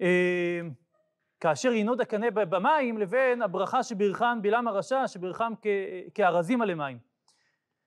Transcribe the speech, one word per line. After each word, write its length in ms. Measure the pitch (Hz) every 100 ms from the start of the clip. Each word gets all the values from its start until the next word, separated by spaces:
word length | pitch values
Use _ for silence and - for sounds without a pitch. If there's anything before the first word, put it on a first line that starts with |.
אה, 600 | 180 180 180 180 175 175 170 131 _ _ _ _ _ _
"כאשר 320 | 170 151 254
ינוד 280 | 233 208 247
הקנה 300 | - 214 233
ב-, 100 | 202
במים", 580 | 190 180 226 311 254 220
לבין 440 | 196 240 262 240
הברכה 400 | 214 185 190 262
שברכן 600 | 226 208 202 180 240 240
בלעם 260 | 202 226 240
הרשע, 400 | 196 - 269 240
שברכם 460 | 185 180 165 226 220
כ-, 40 | 214 202 190 180 -
כארזים 480 | - 185 175 170 247
עלי 120 | 220
מים. 240 | 170 143 120 - _ _ _ _ _ _ _